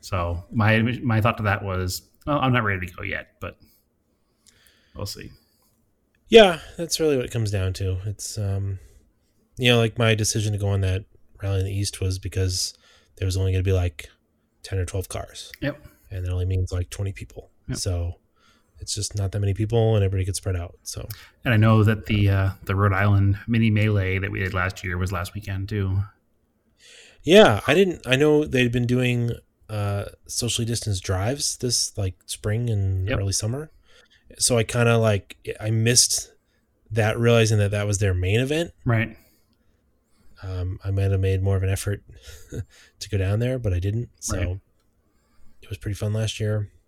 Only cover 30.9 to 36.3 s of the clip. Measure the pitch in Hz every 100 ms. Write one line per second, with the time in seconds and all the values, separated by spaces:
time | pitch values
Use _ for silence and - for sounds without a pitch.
30.9 | 95 - 92 101 143 143 - 127 117 -
31.9 | - 95 - - - 107 107 120 107 98
32.9 | 95 92 131 98 95 107 127 156 _ _
33.9 | - _ _ _ - - 123 110 123 117
34.9 | 117 113 104 - - - - 107 113 113
35.9 | 123 - - -